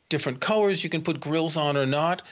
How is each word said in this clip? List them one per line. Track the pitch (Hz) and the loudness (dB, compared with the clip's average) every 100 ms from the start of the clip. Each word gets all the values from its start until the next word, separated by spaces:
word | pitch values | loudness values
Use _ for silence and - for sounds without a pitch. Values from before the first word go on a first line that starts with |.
| _ | _
different | 147 139 131 | -4 -4 -4
colors. | - 214 202 185 | 0 2 2 2
You | 165 | -2
can | 160 | -2
put | 165 143 | -2 -4
grills | 151 160 165 156 | -2 0 0 0
on | 147 143 | 0 2
or | 135 | 2
not. | 147 165 180 - | 2 0 -2 -6